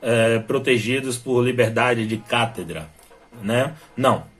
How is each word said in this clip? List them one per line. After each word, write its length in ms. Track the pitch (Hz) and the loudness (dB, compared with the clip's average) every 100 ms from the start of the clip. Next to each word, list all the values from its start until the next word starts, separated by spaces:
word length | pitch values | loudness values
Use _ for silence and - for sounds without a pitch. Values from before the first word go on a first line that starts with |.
é, 380 | 123 117 113 113 | 0 2 4 2
protegidos 800 | 110 135 139 123 110 135 131 123 | 0 -2 2 0 2 -4 -4 -8
por 260 | - 123 | -2 0
liberdade 600 | 123 120 113 113 123 120 110 | 2 2 0 2 0 0 -2
de 100 | 110 | -4
cátedra, 720 | - 120 117 - 85 80 78 - - - _ 120 | -2 -2 -2 -4 -10 -12 -12 -20 -20 -20 _ -12
né? 320 | 101 120 92 - - | -2 0 0 -6 -18
Não. 300 | - 131 98 80 - | 0 2 2 -2 -20